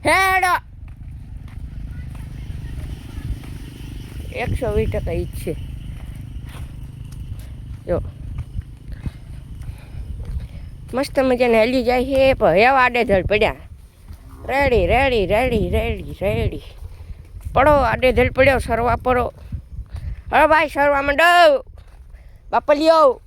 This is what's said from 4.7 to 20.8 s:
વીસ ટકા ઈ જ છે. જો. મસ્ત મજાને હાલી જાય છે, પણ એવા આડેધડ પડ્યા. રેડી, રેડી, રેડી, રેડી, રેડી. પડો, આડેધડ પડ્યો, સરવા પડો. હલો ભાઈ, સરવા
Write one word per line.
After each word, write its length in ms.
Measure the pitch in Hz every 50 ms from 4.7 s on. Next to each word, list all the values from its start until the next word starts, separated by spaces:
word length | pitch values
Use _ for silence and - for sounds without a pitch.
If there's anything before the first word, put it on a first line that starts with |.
વીસ 180 | 208 220 220 -
ટકા 220 | - 208 - 180
ઈ 120 | 165 160 175
જ 200 | - - - -
છે. 120 | 175 151 - - - - - - - - - - - - - - - - - - - - - - - - - - - - - - - - - - - - - - - - - - - - - -
જો. 160 | 175 175 - - - - - - - - - - - - - - - - - - - - - - - - - - - - - - - - - - - - - - - - - - - - - - - - - - - - - - - - - - - -
મસ્ત 240 | 247 277 269 - 285
મજાને 400 | 262 262 247 233 254 240 226 220
હાલી 260 | 214 247 254 269 226
જાય 200 | 233 247 254 247
છે, 300 | 262 277 262 269 262 254
પણ 220 | - 226 180 156
એવા 280 | 185 220 254 277 262 247
આડેધડ 420 | 247 240 247 226 196 196 190 170
પડ્યા. 280 | - 196 214 220 170 131 - - - - - - - _ _ - - - - - - - - -
રેડી, 400 | - 247 277 285 262 247 208 175
રેડી, 400 | 170 208 247 277 277 247 220 190
રેડી, 440 | 165 202 214 262 254 233 214 185 175
રેડી, 460 | 190 220 220 233 220 196 165 143 147 -
રેડી. 420 | 185 202 214 233 107 - - - - - - - - - - - - - - - - - - - - -
પડો, 180 | - 233 262 302
આડેધડ 600 | 294 285 262 226 220 226 247 254 247 208 254 254
પડ્યો, 260 | - 254 247 277 269 240
સરવા 380 | - - 233 226 233 247 233
પડો. 360 | 233 - 254 254 247 240 - - - - - - - - - - - - - - - - - - - - -
હલો 160 | - 254 311 302
ભાઈ, 200 | 311 311 - 277
સરવા 340 | - 277